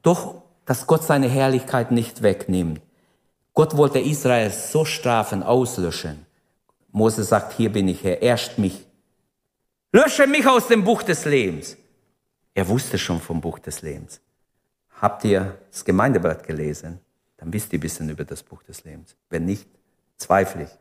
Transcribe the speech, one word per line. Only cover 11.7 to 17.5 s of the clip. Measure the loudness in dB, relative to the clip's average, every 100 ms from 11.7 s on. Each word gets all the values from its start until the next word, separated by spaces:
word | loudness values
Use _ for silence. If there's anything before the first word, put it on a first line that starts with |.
| -20 _ _ _ _ _ _ _
Er | -4 0
wusste | -2 -2 -6
schon | -4 -6
vom | -4 -6
Buch | -6 -10
des | -14 -12
Lebens. | -12 -14 -16 -20 _ _ _ _ _ _ _ -2
Habt | -2 0
ihr | 0 0 0 -10 _
das | -10
Gemeindeblatt | 0 2 4 2 0 -4
gelesen? | -8 -8 -6 -8 -14 -18 _ _ _ _
Dann | -8